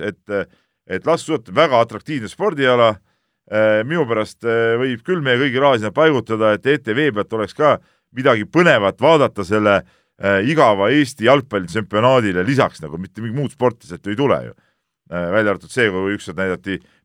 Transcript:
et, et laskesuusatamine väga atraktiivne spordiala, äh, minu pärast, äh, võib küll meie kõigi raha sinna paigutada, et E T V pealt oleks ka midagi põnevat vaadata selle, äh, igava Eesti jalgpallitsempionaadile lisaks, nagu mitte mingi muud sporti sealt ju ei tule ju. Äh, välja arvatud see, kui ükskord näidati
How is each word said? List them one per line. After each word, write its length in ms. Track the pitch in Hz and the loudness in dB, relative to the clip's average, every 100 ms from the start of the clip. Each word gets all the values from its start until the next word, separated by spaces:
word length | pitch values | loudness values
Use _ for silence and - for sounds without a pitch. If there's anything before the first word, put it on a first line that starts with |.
| 98 | -10
et, 160 | 92 - 101 87 _ _ _ - | -10 -6 -6 -6 _ _ _ -10
et 240 | 92 131 | -6 -2
laskesuusatamine 540 | 165 - 156 113 95 | -2 -2 -6 -4 0
väga 180 | 160 123 | 2 2
atraktiivne 480 | 117 113 - 151 104 | 0 -4 -10 -8 -8
spordiala, 600 | - 202 151 131 123 117 101 _ _ _ _ - | -4 -4 0 2 4 2 0 _ _ _ _ -6
äh, 320 | 107 110 107 117 | 0 2 2 0
minu 160 | 170 131 | -4 -2
pärast, 400 | 110 104 - 117 | -2 -4 -6 -4
äh, 320 | 113 113 117 | 0 0 -2
võib 240 | 131 120 | -2 -6
küll 240 | - 185 135 | -6 -4 0
meie 160 | 123 | 0
kõigi 240 | 139 123 143 | 0 0 2
raha 160 | 123 | 2
sinna 140 | 107 101 | -2 0
paigutada, 560 | 160 135 110 110 110 | 2 2 -2 0 0
et 160 | 104 127 | 0 0
E 80 | 147 | -2
T 160 | 127 | -2
V 160 | 113 151 104 | -2 -2 -2
pealt 160 | 95 | -6
oleks 240 | 110 101 - | -6 -6 0
ka 220 | 151 104 _ _ _ | 0 0 _ _ _
midagi 320 | 120 131 113 95 | -2 0 0 0
põnevat 560 | 147 175 127 98 - | 2 4 4 2 2
vaadata 420 | 135 160 127 - 90 | 2 4 2 -2 -2
selle, 320 | 107 104 95 82 _ _ - | 0 4 2 0 _ _ -6
äh, 220 | 98 98 117 | 0 0 2
igava 480 | 156 127 101 101 | 2 4 4 2
Eesti 320 | 147 131 - 110 | 2 0 0 2
jalgpallitsempionaadile 1200 | 143 - 104 87 98 101 104 120 131 104 90 95 | 2 0 -6 -4 -6 -4 0 2 2 2 -2 -2
lisaks, 400 | 135 98 - 76 | 0 -2 -4 -14
nagu 160 | 80 | -12
mitte 240 | 92 - 113 | -12 -12 -10
mingi 160 | 131 | -6
muud 160 | 131 - | -8 -2
sporti 320 | 127 117 - | -2 -2 -16
sealt 160 | 87 98 | -12 -8
ju 80 | |
ei 80 | 104 | -2
tule 220 | 139 76 58 | 0 0 -4
ju. 80 | - _ _ _ _ - | -18 _ _ _ _ -12
Äh, 160 | 87 87 | -8 -2
välja 240 | 104 107 | 0 0
arvatud 200 | 92 82 - | -2 -6 -2
see, 140 | 110 | -2
kui 240 | 92 98 101 | 0 -4 -6
ükskord 240 | - 85 | -8 -6
näidati 400 | 95 90 98 92 _ _ | -6 -6 -6 -10 _ _